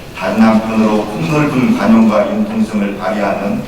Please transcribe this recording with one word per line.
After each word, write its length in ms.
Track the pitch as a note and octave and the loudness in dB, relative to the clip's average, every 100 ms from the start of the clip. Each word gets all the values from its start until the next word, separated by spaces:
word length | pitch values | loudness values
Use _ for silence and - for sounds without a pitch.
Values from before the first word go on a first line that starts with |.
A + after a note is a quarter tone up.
| - - | -16 -8
다른 240 | G2+ A2 | -4 2
한편으로 640 | A2+ G#2+ A2 A2 G#2+ G#2+ - | 4 4 0 0 2 0 -2
폭넓은 720 | E3 D#3+ D3+ C#3+ B2+ A2+ G#2+ | -4 -2 0 0 0 0 2
관용과 520 | G2+ A2+ A2 G#2 G2+ | 4 4 4 2 0
융통성을 680 | G#2 G#2 A2+ G#2+ G#2 G2 - | -2 -2 -2 -2 -2 -4 -4
발휘하는 640 | - G#2 G2 - G2+ - | -4 -2 -2 -2 -4 -4